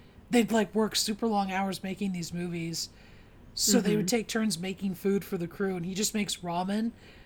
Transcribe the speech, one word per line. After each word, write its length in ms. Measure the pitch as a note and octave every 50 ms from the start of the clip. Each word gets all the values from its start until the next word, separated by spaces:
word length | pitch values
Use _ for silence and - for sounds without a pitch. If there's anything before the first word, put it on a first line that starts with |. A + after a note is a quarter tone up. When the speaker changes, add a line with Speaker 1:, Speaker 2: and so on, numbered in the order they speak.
| - - - - - -
Speaker 1:
they'd, 200 | A#3+ A#3+ A#3 -
like, 220 | A3+ A3+ G#3 - -
work 220 | G#3+ A3 G3+ -
super 320 | - - - A3 - A#3+
long 240 | A3+ G#3+ G3+ G3 F#3+
hours 320 | F#3 F#3+ G3 G3 F#3 - -
making 300 | F#3+ F#3+ F#3 G#3 G3 F#3
these 200 | F3 E3 E3 E3+
movies. 560 | F3 F3 F3 E3+ E3+ E3 E3 E3 D#3+ - - - - - - - - - - - - - - -
So 260 | - - - G#3 A#3+
they 160 | F3+ G3 G#3
would 120 | G#3+ F#3
Speaker 2:
Mm-hmm. 80 | F3+ A#3+
Speaker 1:
take 100 | A#3 G#3
turns 300 | - - A3+ A3 A3 E3+
making 380 | D#3+ F3+ F#3+ G3 - G3 G3 F3+
food 280 | - - G3 G3 G3 -
for 140 | - G3+
the 100 | F3+ F3
crew, 280 | E3+ - - G3+ F#3+ F#3
and 100 | F3+ E3+
he 80 | F#3 F#3
just 220 | F3+ G#3+ - -
makes 220 | G#3+ G3+ - -
ramen. 560 | - F3 F3 E3+ F3 F#3 F#3+ G3+ G#3+ A3+ A#3 - - - - - - -